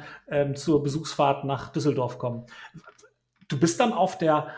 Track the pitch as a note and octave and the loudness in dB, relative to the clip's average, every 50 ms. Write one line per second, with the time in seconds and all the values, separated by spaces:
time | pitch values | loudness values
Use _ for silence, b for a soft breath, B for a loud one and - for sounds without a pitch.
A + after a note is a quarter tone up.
0 | B B B B B - D#3 C#3+ C#3+ C#3+ C3+ - - - D#3 C#3+ C#3+ D3 C3+ D#3+ | B B B B B -4 0 0 0 0 -2 -2 2 4 4 4 4 2 -4 -4
1 | D#3 - - - D3 C#3 C#3 C#3 - C3+ C#3 B2 - - - D#3+ C3 D3 C3 B2+ | -6 -4 0 2 2 2 2 0 -2 -4 -4 -6 -6 -6 -4 -2 0 0 0 0
2 | B2+ A#2+ - - - B2 A#2 A#2 A#2 B B B B B B B B B B _ | -2 -4 -4 -6 -6 -6 -6 -8 -12 B B B B B B B B B B _
3 | - - _ _ _ _ _ _ _ - - C3+ C#3+ E3 - - B3 A#3 - E3 | -20 -20 _ _ _ _ _ _ _ -6 -2 2 2 4 4 4 2 2 2 2
4 | F#3 F3+ - - E3+ D#3+ D3+ D3+ D3 - - | 0 0 0 0 2 2 2 2 2 -2 -10